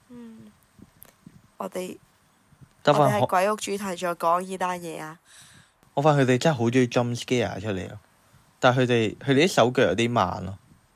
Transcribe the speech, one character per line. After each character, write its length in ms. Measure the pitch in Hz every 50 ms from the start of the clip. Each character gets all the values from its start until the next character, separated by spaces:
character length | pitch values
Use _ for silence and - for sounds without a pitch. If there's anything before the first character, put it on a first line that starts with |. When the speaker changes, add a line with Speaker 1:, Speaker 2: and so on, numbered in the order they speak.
| _ _
Speaker 1:
嗯， 420 | 247 240 233 226 226 220 220 214 214 _ _ _ _ - - _ _ _ - - _ _ _ - - - _ _ _
我 120 | _ 196 190
哋， 260 | - 185 185 185 - - _ _ _ _ _ _ _ _ _ _ _ _ - _ _ _ _
Speaker 2:
得 100 | 147 147
返 100 | 156 143
Speaker 1:
我 60 | 135
哋 140 | - 104 127
喺 40 |
鬼 240 | - 196 180 190 208 214
屋 40 |
主 140 | 214 - 202 196
題 60 | 196
再 360 | 208 196 180 175 180 175 170
講 260 | - 170 170 170 180
呢 180 | 190 185 190 180
單 220 | 190 180 180 175
嘢 200 | 175 165 156 160
啊。 180 | 156 156 160 - _ _ - - - - - - _ _ _ _ _ _ _
Speaker 2:
我 80 | 143 143
發 120 | 156 147
現 100 | 143 135
佢 60 | 123
哋 80 | 127 123
真 140 | - 165 151
係 40 |
好 80 | 113 117
鍾 180 | 120 120 131 127
意 40 |
jump 320 | 120 - 127 120 120 120 117
scare 420 | - - 127 123 107 98 107 -
出 80 | 95 110
嚟 200 | 98 90 95 98
啊！ 80 | - 107 - _ _ _ _ _ _ _ _ _ _ _
但 140 | - 127 123
係 60 | 131
佢 60 | 127
哋， 300 | 120 123 117 110 104 -
佢 140 | - - 131
哋 140 | 135 135 165
啲 40 | 196
手 220 | - 143 113 123
腳 120 | 127 135 120
有 100 | 82 92
啲 140 | 101 117 117
慢 340 | 120 117 95 90 - - 92
咯， 140 | 95 101 - _ _ - _ _ _ _